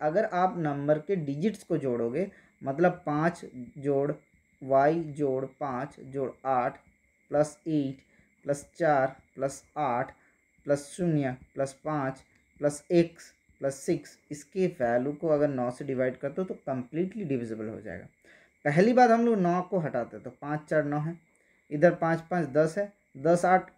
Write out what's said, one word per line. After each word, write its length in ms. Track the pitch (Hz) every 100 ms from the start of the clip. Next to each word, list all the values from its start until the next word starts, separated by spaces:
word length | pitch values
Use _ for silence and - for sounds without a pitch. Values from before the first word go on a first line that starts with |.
अगर 220 | 151 180 -
आप 320 | 175 185 175
नंबर 400 | 151 143 143 151
के 160 | 151 190
डिजिट्स 440 | 143 143 208 190
को 120 | - 165
जोड़ोगे, 520 | 135 120 117 139 196 - _ -
मतलब 400 | 135 139 175 175 -
पाँच 380 | 147 170 170 - 127 120 147
जोड़ 340 | 139 139 147 156 _ _ _ -
वाई 400 | 135 135 143 170 151 135
जोड़ 280 | 143 131 135 -
पाँच 440 | 143 123 147 -
जोड़ 260 | 135 139 127 - 131
आठ 300 | 127 131 - _ _ _ _ -
प्लस 280 | 147 151 - 165
एट 380 | 151 135 135 _ _ _ _
प्लस 220 | 139 143 - -
चार 400 | 160 139 135 - _
प्लस 280 | - 135 - _ 151
आठ 340 | 139 120 - - _ _ _ _ 143
प्लस 160 | 143 -
शून्य 440 | - 175 151 131 127 -
प्लस 180 | 135 135 -
पाँच 340 | 156 151 135 - _ _ _ -
प्लस 220 | 147 147 -
एक्स 400 | 175 165 - - _ _ -
प्लस 140 | 139 -
सिक्स, 400 | - 151 - - -
इसके 360 | 147 - 190 180 170
वैल्यू 320 | 120 120 135
को 160 | 143 170
अगर 200 | 147 147
नौ 220 | 135 123
से 140 | 123
डिवाइड 320 | 139 127 131 127
करते 260 | 139 151
हो 40 | 190
तो 80 | 190 -
कम्प्लीटली 580 | 131 123 151 185 220
डिविजिबल 440 | 165 127 117 110 110
हो 120 | 101
जाएगा। 240 | 107 87 - _ _ - _ _
पहली 280 | 147 151 220
बात 180 | 247 240
हम 140 | 226 233
लोग 120 | 214
नौ 220 | 175 180
को 160 | 180 190
हटाते 380 | 143 120 113 107
हैं 80 |
तो 60 | 120
पाँच 360 | - 143 156 -
चार 140 | 156
नौ 140 | 147 147
है, 160 | 156 170 _ _ _ _ -
इधर 240 | 147 170
पाँच 260 | 170 165 160 -
पाँच 180 | 180 143
दस 260 | 143 160 202
है, 140 | 202 _ _ 135
दस 260 | 151 175
आठ 260 | 180 185 180